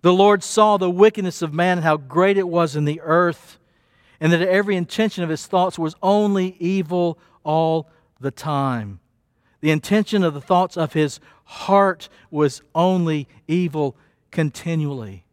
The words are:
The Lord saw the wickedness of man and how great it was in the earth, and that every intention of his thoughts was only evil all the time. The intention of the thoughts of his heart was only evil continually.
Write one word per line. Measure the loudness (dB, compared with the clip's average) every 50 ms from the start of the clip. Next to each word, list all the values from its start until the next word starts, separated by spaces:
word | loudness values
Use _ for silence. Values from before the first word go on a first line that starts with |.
The | 4 4
Lord | 4 6 6 4 4 2 -2
saw | -4 2 2 4 4 4
the | 2 0 -2
wickedness | 4 4 4 4 4 2 -6 -6 -6 -6
of | -8 -6 -2
man | 0 0 0 0
and | 0 2
how | 0 0
great | 0 -2 -4 0 2 2 4 2
it | 0 -2 0
was | 0 0 0 0 0
in | -2 -2
the | -2 -4 -6
earth, | -2 0 2 2 2 0 -2 -6 -14 -20 -20 _ _ _ _ _ _ _ _ _ _ _ _ _
and | 0 2 2
that | 2
every | 2 2 2 0 0 0 -2
intention | -2 -4 -4 -2 -2 -2 -2 -2 -4 -6
of | -4
his | -6 -8 -6
thoughts | -2 0 0 0 0 -2 -4
was | -6 -6 -6 _ 0
only | 2 2 2 2 0 0 -2 -2 -4 -6 _
evil | -4 -2 -2 -2 -2 -2 -2 -2 -2 -2 -4 _ _ _ _ _ _
all | -2 0 0 0 0 0 -2 -4 _ _ _ _ _ _ _
the | -8 -8
time. | -8 -8 -8 -6 -4 -2 -2 -2 -4 -6 -8 -10 -14 -18 _ _ _ _ _ _ _ _ _ _ _ _
The | 0 0
intention | 0 0 0 0 0 0 0 0 0 0 0
of | 0 -2
the | -4
thoughts | -2 0 2 2 2 0 -2
of | -6 -6 -4
his | 0 -2 -2 -2 -2 -10 _ -20 _ _ _
heart | _ -18 -12 0 2 4 4 4 4 0 _ -12 -20 _ _ _ _
was | -2 0 0 0 0 -6 _ _ _
only | 0 0 2 2 0 0 -2 -2 -4 -6 _ _ -20 _
evil | -2 -2 -2 -2 -2 -2 -4 -4 -4 -6 _ _ _ _ _ _ _
continually. | -4 -2 -2 -2 -4 -8 -8 -6 -4 -4 -4 -4 -6 -8 -12 -14 -16 -18 _ _